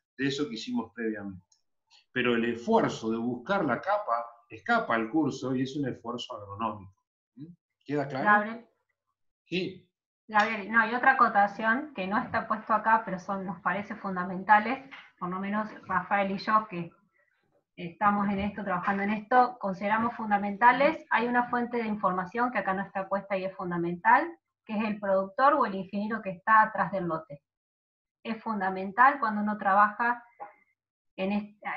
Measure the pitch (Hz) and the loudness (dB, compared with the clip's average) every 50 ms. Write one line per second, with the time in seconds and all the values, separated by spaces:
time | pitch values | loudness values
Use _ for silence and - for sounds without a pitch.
0 | _ _ _ - 131 139 - 143 147 117 113 110 - 123 123 120 110 110 - 120 | _ _ _ -4 -4 -4 -2 -2 -4 -6 -6 -10 -8 -6 -4 -4 -4 -6 -8 -6
1 | 113 110 107 104 101 98 95 90 - _ _ _ _ _ _ _ _ _ _ _ | -6 -6 -6 -6 -8 -10 -12 -14 -18 _ _ _ _ _ _ _ _ _ _ _
2 | _ _ _ 127 120 123 120 117 117 117 117 117 - 214 226 - 147 127 - - | _ _ _ 0 2 2 2 2 2 0 -2 -4 0 2 2 4 4 2 -2 -4
3 | 113 110 113 117 117 123 127 - - - 202 196 180 139 117 - - 185 208 208 | -4 -4 -2 -2 -2 -4 -4 -6 -4 -2 0 0 2 0 0 0 0 0 -2 0
4 | - 123 117 120 117 - - - _ _ - - - - 240 226 - - 117 113 | 0 0 -2 -2 -2 -6 -14 -20 _ _ -20 -12 -2 0 0 0 2 2 0 0
5 | 110 110 - 160 151 131 - - 131 127 131 127 131 123 135 151 139 123 110 - | 0 0 0 0 0 0 -2 -4 -4 -4 -2 -2 -2 -2 -4 -4 -4 -4 -6 -8
6 | - 117 123 120 - - 123 107 101 101 101 104 117 110 104 101 95 95 - _ | -8 -10 -10 -10 -10 -12 -12 -14 -12 -12 -8 -6 -4 -6 -6 -8 -12 -18 -20 _
7 | _ _ _ _ _ _ _ - 147 170 175 _ _ _ _ _ _ - 143 147 | _ _ _ _ _ _ _ -18 -18 -18 -18 _ _ _ _ _ _ -6 -4 -4
8 | 139 143 131 131 143 208 208 214 208 220 233 240 - _ _ _ _ _ _ _ | -4 -4 -4 0 4 4 4 4 4 0 -6 -10 -14 _ _ _ _ _ _ _
9 | _ _ _ _ _ _ _ _ _ _ 165 185 185 - 185 - - _ _ _ | _ _ _ _ _ _ _ _ _ _ -4 -4 -4 -4 -8 -12 -18 _ _ _
10 | _ _ _ _ _ - 214 208 214 226 220 208 190 202 226 233 220 214 240 247 | _ _ _ _ _ 0 2 2 2 2 0 -4 -6 0 2 2 2 2 0 2
11 | 262 269 254 254 247 208 190 202 202 208 - - 220 220 226 262 302 - - - | 4 4 4 4 2 4 4 4 2 2 0 -2 0 0 0 0 -2 -6 -8 -8
12 | 190 190 202 233 220 - - 220 - - 214 208 - - 220 208 - 220 226 226 | -6 -2 -2 -2 -2 -2 -4 -4 -2 -2 -6 -6 -2 -2 -2 0 4 4 2 2
13 | - 208 190 180 - - 196 196 190 202 175 - - 190 185 202 202 - 220 - | 2 -2 -8 -8 -6 -6 -6 -6 -6 -8 -10 -4 -4 -2 -2 -2 -4 -6 -10 -8
14 | - 196 190 180 180 190 185 185 190 - 214 208 220 226 262 - - - - - | -6 -6 -4 -4 -4 -4 -6 -6 4 4 6 6 6 2 -4 -6 -8 -14 -20 -20
15 | - - _ _ 185 175 185 190 196 196 208 214 214 214 - - - - 190 - | -20 -20 _ _ -8 -6 -6 -6 -4 -4 -4 -4 -4 -6 -10 -14 -8 -4 -4 -2
16 | 175 - 208 202 196 190 196 190 - 233 220 214 214 - 180 175 170 - - _ | -2 0 0 0 0 0 -2 -4 -2 2 2 2 2 0 -6 -8 -8 -8 -12 _
17 | _ _ _ _ _ _ _ _ _ _ _ _ _ _ _ - 175 165 - - | _ _ _ _ _ _ _ _ _ _ _ _ _ _ _ -12 -12 -10 -4 2
18 | 214 202 208 208 202 202 202 196 196 202 - - 202 202 185 175 - 202 202 196 | 2 4 4 4 2 0 0 0 -2 -2 -4 -4 -4 -4 -4 -2 0 0 0 0
19 | 202 208 214 214 - - 254 254 247 240 - - - 196 185 180 208 202 220 220 | 0 0 -2 -2 0 4 6 6 6 6 2 -4 -4 -4 -4 -2 0 0 2 2
20 | 226 240 - - 226 208 208 202 202 202 202 196 240 - 254 - 277 311 311 - | 2 0 -2 -4 -2 0 0 0 0 -2 0 6 6 6 6 8 4 4 2 0
21 | - - - 226 233 240 240 247 240 240 247 240 240 233 240 233 226 220 214 208 | -4 -2 0 0 0 2 2 0 0 2 0 -2 -2 -2 -2 -2 -2 -2 -2 0
22 | - 190 180 185 180 - - 233 240 254 - 214 196 196 190 190 196 - - 196 | 0 0 0 0 -4 -4 -2 -2 -2 0 0 -2 -2 -2 -2 -2 -4 -6 -6 -8
23 | 190 - 196 202 196 - 202 190 185 190 185 - 190 175 175 170 170 175 175 175 | -4 -2 -4 -4 -2 -2 -4 -4 -4 -6 -6 -6 -6 -4 -2 -2 -2 -2 -4 0
24 | - - 233 277 320 339 - - _ _ _ _ _ - 220 202 226 214 208 - | 4 4 6 6 4 0 -6 -14 _ _ _ _ _ -6 -4 -2 -2 -2 -2 -4
25 | 208 196 190 190 190 196 - - 269 285 311 277 240 208 190 190 185 - - 202 | 0 2 2 2 2 0 0 4 4 4 4 4 2 0 -2 -6 -6 -6 -4 -4
26 | 214 214 220 214 - 190 185 - - 214 220 220 214 208 - 196 196 170 202 185 | -4 -4 -4 -6 -6 -8 -10 -6 2 6 6 6 6 4 2 -2 -2 -2 -2 -4
27 | 175 170 160 160 - - - - _ _ _ _ _ _ _ _ _ _ _ _ | -2 -2 -4 -4 -6 -10 -16 -20 _ _ _ _ _ _ _ _ _ _ _ _
28 | _ _ _ _ _ 226 226 220 - 226 220 202 185 190 190 190 190 202 190 240 | _ _ _ _ _ -8 -8 -6 -6 -4 -4 -2 -2 -2 -2 -2 -6 -4 4 6
29 | 247 277 294 285 247 220 208 208 208 208 208 208 - 196 190 202 208 208 - - | 6 6 6 4 -2 -2 -2 -2 -2 -2 -2 0 0 4 6 6 6 4 4 0
30 | 233 240 240 - - _ _ _ - - - _ _ _ _ _ _ _ _ _ | 0 0 0 -2 -6 _ _ _ -18 -18 -18 _ _ _ _ _ _ _ _ _
31 | _ _ _ - 190 196 208 202 208 - - _ - - - | _ _ _ -4 -2 -2 -2 -2 -4 -6 -12 _ -10 -10 -8